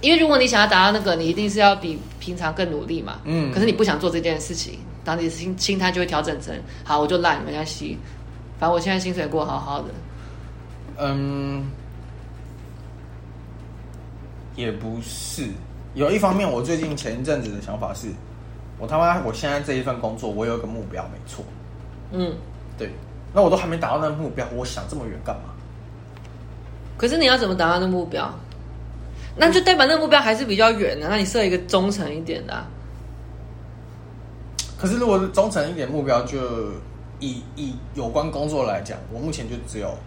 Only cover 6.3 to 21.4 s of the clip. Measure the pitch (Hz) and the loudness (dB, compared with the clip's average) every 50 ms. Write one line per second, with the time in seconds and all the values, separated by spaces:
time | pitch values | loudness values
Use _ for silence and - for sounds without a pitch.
6.3 | 151 131 - - 80 - - - - - - - 151 147 151 147 180 175 175 170 | -2 -4 -6 -8 -8 -8 -10 -12 -14 -14 -2 0 2 4 4 4 4 4 4 4
7.3 | 151 - - 147 147 151 156 156 - - 151 156 156 - - - - - - - | 4 2 0 -4 -4 -4 -6 -6 -6 -8 -8 -8 -8 -8 -10 -12 -14 -14 -14 -14
8.3 | - - - - - - 160 165 175 170 165 190 190 185 185 180 180 175 156 147 | -14 -14 -14 -14 -4 2 4 4 4 4 4 2 0 2 0 0 -2 -2 -2 0
9.3 | 147 160 151 151 135 139 139 139 143 143 - - - - - - - - - - | 0 0 0 0 -2 -4 -2 -4 -4 -4 -4 -6 -10 -10 -12 -12 -14 -14 -14 -14
10.3 | - - - - - - - - - - - - - - 143 139 139 139 139 139 | -14 -14 -14 -14 -14 -14 -14 -14 -14 -14 -14 -14 -6 -4 -2 0 0 0 0 -2
11.3 | 143 139 139 139 139 139 139 139 135 - - - - - - - - - - - | -2 -2 -4 -4 -4 -4 -6 -6 -8 -10 -12 -14 -14 -14 -14 -14 -14 -14 -14 -14
12.3 | - - - - - - - - - - - - - - - - - - - - | -14 -14 -14 -14 -14 -14 -14 -14 -14 -14 -14 -14 -14 -14 -16 -14 -14 -14 -14 -14
13.3 | - - - - - - - - - - - - - - - - - - - - | -14 -14 -14 -14 -14 -14 -14 -14 -14 -14 -14 -14 -14 -14 -14 -14 -14 -14 -14 -14
14.3 | - - - - - - 123 113 104 104 117 113 113 117 113 - - - - - | -14 -14 -14 -12 -10 -6 -4 -4 -4 -4 -6 -6 -6 -6 -8 -8 -8 -8 -8 -8
15.3 | - - 143 107 95 90 - - - - - - - 123 147 147 196 214 190 185 | -6 -6 -6 -6 -6 -8 -10 -12 -12 -14 -14 -10 0 2 4 4 4 6 4 4
16.3 | 185 196 202 170 131 117 120 143 170 156 160 156 147 139 - 123 113 123 131 151 | 4 4 2 2 0 0 0 0 0 0 0 -2 -4 -4 -4 -4 -4 -4 0 0
17.3 | 147 139 117 110 101 101 - 98 101 110 113 92 - - - - - - - - | 0 0 0 -4 -6 -8 -6 -6 -6 -4 -4 -4 -6 -6 -8 -10 -10 -10 -12 -16
18.3 | - - - - - - - - - - 107 113 156 156 170 170 175 - - 113 | -16 -16 -14 -14 -14 -14 -14 -14 -12 -10 -6 0 4 4 6 6 4 4 2 -2
19.3 | 110 - - 143 143 143 143 147 139 131 123 135 123 117 113 110 113 113 123 110 | -4 -2 -2 0 0 0 0 0 0 0 0 0 -2 -2 -2 -4 -4 -4 -4 -4
20.3 | 104 104 113 117 117 117 113 107 113 113 104 90 90 87 85 - - - - - | -2 0 0 0 0 -2 -2 -6 -6 -8 -8 -8 -6 -8 -8 -8 -10 -12 -14 -14
21.3 | - - | -12 -12